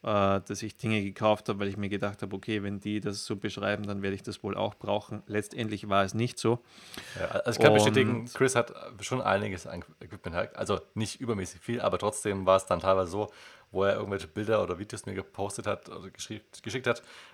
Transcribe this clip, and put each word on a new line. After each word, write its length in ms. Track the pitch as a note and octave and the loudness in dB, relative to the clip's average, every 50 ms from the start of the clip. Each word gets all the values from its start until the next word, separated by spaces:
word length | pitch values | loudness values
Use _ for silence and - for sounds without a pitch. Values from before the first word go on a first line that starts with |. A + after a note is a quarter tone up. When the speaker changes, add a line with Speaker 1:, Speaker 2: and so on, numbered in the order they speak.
| - | -2
Speaker 1:
äh, 380 | A#2 G#2+ G2+ G2 G2 G2 G2 | 2 2 4 4 4 4 2
dass 220 | G2 - G#2 - - | 0 -4 -8 -8 -8
ich 140 | G#2+ - | -10 -10
Dinge 260 | _ - A2 A2 G#2+ G2+ | _ -2 0 0 0 0
gekauft 440 | G2 F#2 - A2 G#2+ G#2+ G#2 - - | -2 -4 2 4 4 4 4 0 -4
hab, 100 | G#2+ G2 | -2 -2
weil 80 | G2+ | -2
ich 100 | G2+ G2 | -4 -2
mir 120 | G2+ G2+ G2 | -4 -4 -2
gedacht 340 | G#2 G2 G#2 G2+ G2 - - | -2 -2 -2 -4 -4 -6 -8
hab, 100 | G2 G2 | -8 -8
okay, 300 | G2 - - A2 G#2 G2 | -8 -4 -2 -2 -2 -2
wenn 160 | G2+ G2+ G2 | -4 -6 -6
die 200 | - G#2 G#2 G#2+ | -4 -4 -4 -2
das 260 | F#2 G#2 G2+ G2+ - | -2 -4 -6 -6 -6
so 100 | - G#2+ | -6 -6
beschreiben, 480 | G2 - G#2+ G2 - G2+ G2+ G#2 G#2 G#2 | -4 -4 -6 -6 -2 -2 0 0 0 -2
dann 180 | G#2 G2+ G2+ | -6 -6 -4
werde 140 | G2 G2 G2 | -2 -2 -4
ich 80 | G2+ - | -4 -6
das 200 | - G2+ - - | -10 -12 -6 -6
wohl 140 | G#2+ G2 | -6 -2
auch 160 | G2 G2+ G2+ - | -2 -2 -2 -4
brauchen. 480 | _ - G#2 G2+ G#2 - - G#2+ G#2 - | _ -4 -2 -2 -2 -2 -6 -12 -12 -10
Letztendlich 600 | - G#2 G#2 G#2 - - C3 A#2 G#2+ G#2+ G2 - G#2 | -4 -4 -4 -4 -4 -6 -6 -4 -4 -4 -6 -2 2
war 140 | G2 G2 G2 | 4 4 4
es 100 | F#2+ - | 4 2
nicht 260 | A2 A#2 A#2+ - - | 0 0 0 -2 0
so. 240 | - A2 A#2 B2 _ _ - - - - - - - - - | 2 2 2 2 _ _ -20 -20 -20 -16 -16 -14 -14 -12 -8
Speaker 2:
Ja, 120 | - - | -6 -6
also 260 | - - - - A#2+ | -2 -2 -2 0 0
ich 80 | A2 - | 2 8
kann 140 | A2+ A2 G#2+ | 8 8 10
bestätigen, 500 | G#2+ G#2 G#2+ G#2+ C3 B2+ A2 B2 A#2 A#2 | 10 8 8 6 6 4 4 2 -2 -4
Speaker 1:
Und 100 | A#2+ - | -8 0
Speaker 2:
Chris 220 | - C#3 C3 - | 2 2 4 4
hat 180 | A#2+ A#2 - - - D2 - - F#2+ | 2 0 0 -4 -14 -14 -14 -14 -12
schon 200 | G2 - B2 - | -6 -4 -2 0
einiges 460 | - - G2 G2+ G#2 G#2+ F#2+ F2+ - | 2 2 2 2 2 -2 -4 -6 -8
an 160 | - - F2 F2 - - _ | -10 -10 -10 -12 -14 -18 _
Equipment, 560 | - D#2+ - G2 - - E2 F2 E2 - - | -18 -16 -16 -12 -10 -6 -4 -4 -4 -4 -4
also 240 | - - - G#2 F2+ - _ _ | -8 -2 0 0 -2 -2 _ _
nicht 260 | G#2 A2 - - - | -4 -4 -4 -4 -8
übermäßig 420 | C3+ A#2 A#2 G2 F#2 F2 - - | -4 -4 -2 -2 -2 -6 -8 -12
viel, 200 | - - A#2 A#2+ | -6 -6 -4 0
aber 160 | G#2+ G#2 F#2 | 0 0 0
trotzdem 480 | G#2+ - G#2 G#2+ - - G#2+ G2 G2 F#2+ | 2 0 -2 -2 -2 -4 -2 -2 0 4
war 100 | F2+ F#2+ | 6 6
es 100 | F#2+ - | 6 6
dann 140 | - - F2 | 2 0 2
teilweise 320 | F#2+ F#2+ F#2+ F#2+ F#2 E2+ | 4 4 4 4 4 0
so, 200 | F2 G2+ G#2+ G2+ - - - - - - - _ | 0 -4 -4 -4 -6 -18 -20 -20 -20 -20 -20 _
wo 120 | - F2+ G2 | -2 0 2
er 120 | G2 G2 | 2 2
irgendwelche 320 | G#2+ G#2+ G2 G2 G2 - | 0 -2 -4 -4 -6 -6
Bilder 360 | - _ G#2 G#2+ G#2 A2 G#2 F#2+ | -6 _ -6 0 2 2 2 2
oder 160 | F2 F2+ D#2+ | 0 -4 -6
Videos 260 | G#2 G#2 - G#2 - | -6 -10 -10 -12 -10
mir 80 | G2+ G2 | -8 -8
gepostet 540 | F#2+ F#2 - _ - G2 G#2 - - G2 | -8 -8 -10 _ -6 -6 -6 -6 -6 -4
hat 220 | G#2+ G2+ - - - | -4 -4 -4 -6 -14
oder 200 | - - - F#2+ | -14 -14 -14 -14
geschickt, 540 | _ - - - A2 G#2+ - _ - - - | _ -14 -12 -10 -10 -12 -12 _ -20 -14 -10
geschickt 240 | A2+ - C3 B2 | -8 -8 -2 0
hat 160 | B2 A#2 - - - - - - - | 0 0 0 -4 -18 -20 -20 -20 -20